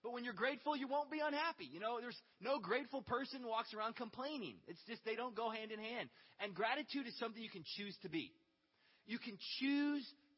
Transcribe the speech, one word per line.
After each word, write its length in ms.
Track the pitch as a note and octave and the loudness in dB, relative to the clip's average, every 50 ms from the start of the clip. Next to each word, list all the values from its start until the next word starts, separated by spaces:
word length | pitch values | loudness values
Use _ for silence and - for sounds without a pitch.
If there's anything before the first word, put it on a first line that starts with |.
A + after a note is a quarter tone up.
But 100 | - A#3 | -4 -4
when 120 | A#3+ B3 A#3+ | -2 -2 -2
you're 100 | B3 A3 | -2 0
grateful, 400 | F3 A3 C4 C#4+ B3+ - D4 D4+ | 4 4 4 4 2 2 2 2
you 140 | C#4 C4+ B3 | 2 2 4
won't 220 | C4+ D4 D4 C4+ | 4 2 2 2
be 100 | D#4 D#4 | 0 0
unhappy. 460 | D4+ D4+ C#4+ D4 D#4 E4+ D#4+ - F3+ B2+ | 2 2 2 2 2 0 0 -4 -8 -8
You 80 | C3+ E3+ | -6 -2
know, 220 | G#3 A3+ A#3+ A#3 | -2 0 0 0
there's 180 | A#3 B3 F#3+ - _ _ _ _ | -2 -4 -8 -8 _ _ _ _
no 180 | F3+ A#3+ C#4 C4+ | 2 2 2 2
grateful 440 | G3+ F3 A3 C4 C#4+ A#3 - C4+ | 4 4 2 2 2 0 -2 -4
person 440 | A3 - B3 B3 C#4 - - C4+ B3 | 0 2 0 0 0 -2 -4 -6 -2
walks 260 | A#3 A3 A3+ A3+ - | 0 0 0 0 0
around 220 | - G#3+ G#3+ A3+ A#3 | -2 0 0 0 0
complaining. 600 | - A#3+ A3 - A#3+ B3+ C#4+ D#4 C#4+ G#3 C#3+ G2+ E2+ - | -2 -6 -6 -4 -4 -4 -4 -2 -4 -4 -6 -8 -10 -12
It's 160 | - F3 - - - | -12 -12 -12 -8 -8
just, 160 | A3+ F#3 - | -8 -4 -2
they 100 | A3 A3 | -2 -2
don't 220 | G#3+ B3 B3+ A3 | 0 -2 -2 -2
go 140 | G#3 A#3 A3+ | 0 0 0
hand 200 | A3 A3 A3 A3 | 0 -2 -4 -6
in 80 | A3 G#3+ | -6 -6
hand. 300 | G#3+ A3 A#3+ A#3+ F3 B2 - - - - - - | -4 -4 -4 -4 -4 -6 -8 -18 -20 -20 -6 -4
And 140 | G3+ G#3 F#3+ | -4 -4 0
gratitude 520 | F3 G#3+ A3+ B3+ D4 C#4+ - - C#4 C4 | 2 4 4 4 2 0 -2 -2 -2 -2
is 100 | A#3 G#3+ - | -4 -2 -2
something 220 | A#3+ A#3 A3 A3+ | -2 -2 -2 -6
you 120 | A3+ G#3 | -8 -8
can 100 | - F#3 D3+ - - | -8 -8 -8 -6 -6
choose 180 | - G3+ G3+ F3+ - | -4 -4 -6 -6 -8
to 60 | - F3+ | -8 -2
be. 240 | D3+ E3 A#2+ F2 - _ _ _ _ _ _ _ _ _ _ _ _ _ _ | -2 0 -2 -2 -8 _ _ _ _ _ _ _ _ _ _ _ _ _ _
You 120 | - A3 A#3+ | -6 -6 -4
can 200 | - B3 G3+ - - - - - | -4 -6 -8 -8 -6 -6 -2 2
choose 420 | C4 C4+ C#4+ C#4+ D4 D4 D4 C#4+ B3 - - _ _ _ _ | 4 6 6 6 6 6 4 2 0 -4 -14 _ _ _ _